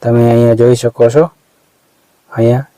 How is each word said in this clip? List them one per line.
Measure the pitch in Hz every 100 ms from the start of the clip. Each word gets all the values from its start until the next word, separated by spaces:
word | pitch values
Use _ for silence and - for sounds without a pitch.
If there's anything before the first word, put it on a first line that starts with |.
તમે | 120 120 120
અહીંયા | 117 117
જોઈ | 113 117
શકો | 120 120 - 117
છો. | 139 160 - _ _ _ _ _ _ _ _ _ -
અહીંયા | 117 131 139